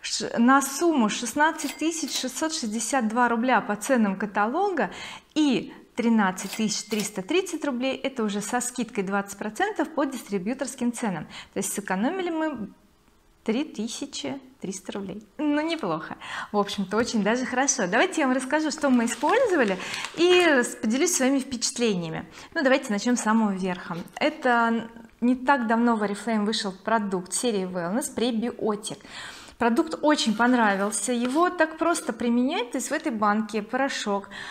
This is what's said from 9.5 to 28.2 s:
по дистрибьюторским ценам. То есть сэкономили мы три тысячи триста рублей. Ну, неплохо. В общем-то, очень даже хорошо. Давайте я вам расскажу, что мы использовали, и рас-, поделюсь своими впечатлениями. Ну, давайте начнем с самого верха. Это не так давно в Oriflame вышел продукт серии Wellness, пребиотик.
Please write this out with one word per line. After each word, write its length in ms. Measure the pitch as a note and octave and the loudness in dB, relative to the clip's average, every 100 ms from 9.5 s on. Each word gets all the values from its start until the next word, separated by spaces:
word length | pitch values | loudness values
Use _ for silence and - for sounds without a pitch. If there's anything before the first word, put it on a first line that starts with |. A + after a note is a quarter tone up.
| G#3+ G4 G#4 D#4 | -2 -2 0 -4
по 140 | - | 0
дистрибьюторским 880 | C#4+ B3+ - G3 F#3 C4 C4+ - A#3+ | -2 -4 -6 -4 -4 -4 -6 -2 -4
ценам. 320 | A#3 A3+ E3+ D#3+ - - | -2 -4 -4 -8 -14 -10
То 60 | - | -6
есть 160 | F3 | -4
сэкономили 560 | - G3+ F#3 A#3 F#4+ F4 | -6 -4 -2 0 -2 -4
мы 400 | D#4+ D#4 C4 G3+ - _ _ _ _ _ _ | -2 -2 -4 -10 -12 _ _ _ _ _ _
три 200 | - A3 | -4 -2
тысячи 760 | D#4 - A3+ - C#4 - C#4 C4+ - _ | -2 -6 -6 -6 -10 -8 -8 -8 -12 _
триста 320 | F3+ G3 - | -10 -10 -10
рублей. 320 | G#3+ G3 G#3 - - | -8 -8 -10 -14 -4
Ну, 220 | D4+ D4 | 0 0
неплохо. 560 | D#4 E4 G#3+ D#3 - - - - - | 0 -2 -2 -4 -6 -12 -10 -10 -2
В 80 | G#3 | 0
общем-то, 380 | G3 - F#3 G#3+ | 0 -2 -2 0
очень 260 | A#3+ A3+ | 0 2
даже 240 | G3+ A#3+ B3 | 2 2 0
хорошо. 400 | B3 C#4 - F#3 | 0 0 0 2
Давайте 340 | G#3+ F4+ E4+ | 2 2 2
я 60 | C4+ | 2
вам 100 | B3+ | 2
расскажу, 360 | C4 D4+ D#4 | 2 0 0
что 180 | - C#4+ | 0 4
мы 140 | B3 A#3 | 4 2
использовали, 720 | - D4+ G#4+ C5 F4+ A3 F#3 - - - - | 0 2 4 4 4 2 0 -4 -8 -8 2
и 280 | F4 F4+ | 6 6
рас-, 300 | F4 C#4 A#3+ | 6 4 2
поделюсь 420 | - A3 B3 F4 - | -2 0 2 2 2
своими 220 | C4 C#4 | 2 2
впечатлениями. 880 | B3+ A#3 - - A#3+ F#3+ E3 D#3+ E3+ - - | 0 -4 -4 0 2 2 -2 -6 -10 -16 -8
Ну, 80 | E4 | 0
давайте 300 | C4+ C4+ C4 | 4 4 2
начнем 240 | G3+ A#3+ B3 | 0 2 2
с 40 | |
самого 320 | G#3+ A3 A3 | 4 4 4
верха. 440 | F#3+ F#3 F3+ - E3+ F3+ - | 0 -2 -4 -6 -8 -8 -2
Это 720 | D4 D4+ B3+ A#3+ A3+ A3+ A3 - - _ | -2 0 2 4 4 0 -4 -14 -20 _
не 160 | A#3+ B3+ | 2 2
так 320 | B3+ C#4+ A3+ | 4 2 4
давно 260 | A#3 A#3+ | 4 4
в 80 | A3+ | 2
Oriflame 420 | G#3 G3+ - A3 | 0 -2 -2 0
вышел 280 | G#3 A3 G#3 | 0 0 -4
продукт 600 | F#3 - A3+ G#3 F#3+ F#3 | -6 -2 0 0 -4 -4
серии 340 | - B3+ G#3 F#3 | -2 0 0 -2
Wellness, 460 | F3+ E3+ G#3+ D4+ | -4 -2 -2 -4
пребиотик. 840 | - | -2